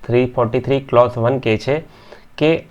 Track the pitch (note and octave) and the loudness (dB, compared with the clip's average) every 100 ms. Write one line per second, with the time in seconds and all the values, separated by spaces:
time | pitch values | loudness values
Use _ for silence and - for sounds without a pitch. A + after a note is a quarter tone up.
0 | - A#2+ B2 B2 A#2 B2+ B2+ C3+ C3+ A#2+ | 0 0 0 0 0 0 -2 -4 0 2
1 | A#2+ A#2 A#2 C3+ A#2 G#2+ - C#3+ E3 - | 2 2 -2 0 0 -2 0 -4 -4 -20
2 | - - - - D3+ E3 - | -20 -20 -20 -2 0 0 -4